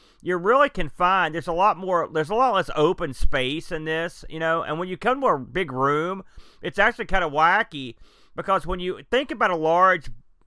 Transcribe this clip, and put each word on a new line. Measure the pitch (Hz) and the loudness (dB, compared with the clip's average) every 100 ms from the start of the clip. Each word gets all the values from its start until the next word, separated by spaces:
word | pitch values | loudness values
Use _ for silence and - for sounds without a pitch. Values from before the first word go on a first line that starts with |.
| _ _ | _ _
you're | 160 180 | -4 -2
really | 180 262 285 | 2 4 2
confined. | - 160 - 180 190 165 | 0 -4 0 2 2 0
There's | 165 180 | -2 -4
a | |
lot | 170 208 165 | 2 2 2
more, | 185 175 151 | 0 0 0
there's | 156 151 | -2 0
a | |
lot | 220 262 | 2 2
less | 196 139 | 2 0
open | 135 151 175 170 | 2 2 2 -4
space | 127 - 139 127 156 - | -2 0 0 -2 -4 -8
in | 165 | -8
this, | 156 160 170 - - | -4 -4 -4 -8 -14
you | 160 | -4
know. | 160 165 | -2 -2
And | - 156 | -2 -6
when | 185 | -6
you | 180 | -4
come | 220 269 | -2 0
to | 262 | 0
a | 147 | 0
big | 120 131 170 | -2 -6 -4
room, | 127 135 147 170 196 - - - - | 0 0 0 -2 -6 -12 -20 -20 -12
it's | 180 - | -8 2
actually | 214 233 | 2 0
kinda | 208 190 165 | -2 0 0
wacky, | 143 165 208 226 151 127 - - _ _ | 4 4 4 0 -8 -12 -14 -20 _ _
because | - 165 190 160 | -8 -2 -2 -2
when | 185 | -4
you | 180 117 - | -4 -6 -2
think | 247 294 | -2 -2
about | 247 220 | 0 0
a | 170 | 2
large | 156 170 185 180 - - - _ | 2 6 6 4 -2 -12 -16 _